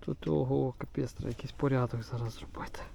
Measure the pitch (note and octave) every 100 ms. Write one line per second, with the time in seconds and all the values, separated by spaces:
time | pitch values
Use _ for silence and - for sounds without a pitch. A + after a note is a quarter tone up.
0 | - D3 - D#3 C3 C#3 C3+ B2+ - -
1 | B2+ - - A#2+ C3 - C#3+ C3 B2 A#2
2 | A2+ A#2+ A#2 - - - - - -